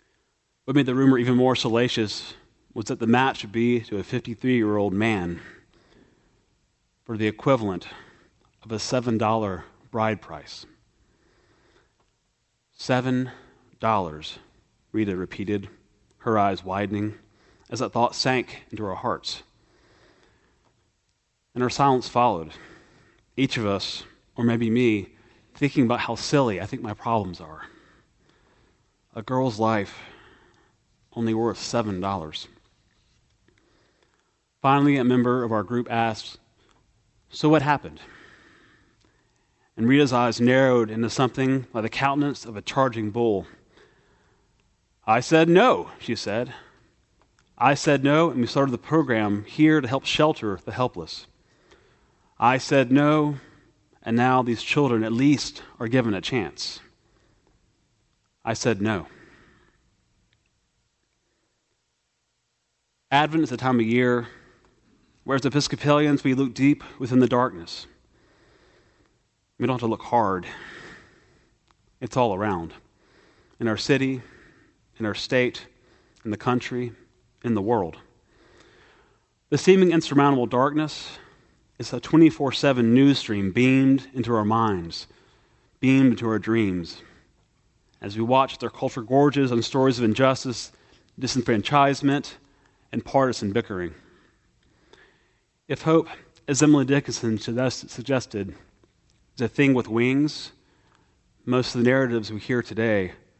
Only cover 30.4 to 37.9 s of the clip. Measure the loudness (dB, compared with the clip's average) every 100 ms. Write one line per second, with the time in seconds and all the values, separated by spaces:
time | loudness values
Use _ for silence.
30.4 | _ _ _ _ _ _ _ -6 -2 0
31.4 | -2 -4 -4 -4 -2 -4 -6 -6 -8 -14
32.4 | -18 _ _ _ _ _ _ _ _ _
33.4 | _ _ _ _ _ _ _ _ _ _
34.4 | _ _ 2 4 4 4 4 4 2 0
35.4 | 0 -2 -2 -4 -2 -2 -2 -4 -12 -20
36.4 | _ _ _ _ _ _ _ _ _ -2
37.4 | 2 4 2 -2 -4